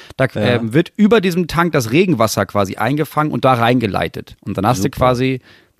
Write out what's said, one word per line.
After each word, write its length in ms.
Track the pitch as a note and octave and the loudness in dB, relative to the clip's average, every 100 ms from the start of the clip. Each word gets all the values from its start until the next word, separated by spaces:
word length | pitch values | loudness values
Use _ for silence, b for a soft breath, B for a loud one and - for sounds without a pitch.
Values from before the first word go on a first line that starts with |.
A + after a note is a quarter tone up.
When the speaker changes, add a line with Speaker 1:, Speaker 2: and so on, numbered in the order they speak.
| B - | B -4
Speaker 1:
Da, 100 | C3 | -4
Speaker 2:
Ja. 60 | G#2+ A2 A#2 | 0 0 0
Speaker 1:
ähm, 160 | A2+ | 0
wird 180 | C#3 F3 - | 0 0 2
über 240 | G#3 A3+ | 4 4
diesem 260 | F#3 F3 E3 | 2 -2 -2
Tank 260 | D#3+ E3+ | -2 0
das 200 | D3+ A2 | 0 0
Regenwasser 520 | D3 G3 A#2 A2 A2 | 2 2 2 0 0
quasi 300 | G2 G2+ G2 | -2 -2 -2
eingefangen 580 | - A2+ D3 D3 D3+ D3+ | -2 -2 -2 -4 -2 -2
und 120 | A#2+ | 0
da 100 | C3 | 2
reingeleitet. 800 | A#2+ A#2 B2+ G#2+ F#2 E2 - - - | 2 2 2 0 -2 -4 -8 -16 -14
Und 160 | - F#2+ | -8 -2
dann 80 | G#2 | 0
hast 120 | - | 0
Speaker 2:
Super. 100 | C#3+ | -2
Speaker 1:
du 60 | - | 0
quasi 420 | B2+ B2 C3 B2+ b b b | 0 2 -2 -4 b b b